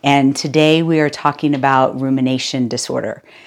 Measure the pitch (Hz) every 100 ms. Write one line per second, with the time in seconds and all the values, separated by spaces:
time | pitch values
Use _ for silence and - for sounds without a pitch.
0 | 143 143 135 143 156 151 156 160 165 160
1 | 147 - 147 143 151 143 135 131 131 131
2 | 135 135 127 131 - 135 120 120 - 131
3 | 104 - _ -